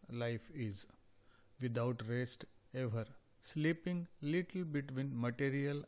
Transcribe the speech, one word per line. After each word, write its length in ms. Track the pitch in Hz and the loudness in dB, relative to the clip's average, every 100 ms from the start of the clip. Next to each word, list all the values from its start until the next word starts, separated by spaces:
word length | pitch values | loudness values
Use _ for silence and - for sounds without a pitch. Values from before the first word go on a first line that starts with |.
| - | -8
life 380 | 120 117 117 - | 0 0 0 -4
is, 320 | 156 110 95 - - - - - - - - | -4 -4 -4 -10 -20 -20 -20 -20 -20 -20 -4
without 400 | 127 117 120 117 110 | -2 2 0 0 -2
rest 380 | 120 127 - - - - | 0 -2 -6 -12 -16 -8
ever, 300 | 127 127 113 110 - - - | -2 0 0 -2 -8 -20 -18
sleeping 640 | - 156 151 165 - 175 170 - | -6 2 4 4 0 0 -2 -4
little 420 | 147 170 180 185 | 0 2 2 -2
between 460 | 170 147 139 131 139 | 0 0 0 -2 0
material 680 | 120 120 117 139 139 143 143 | 2 0 2 2 4 2 0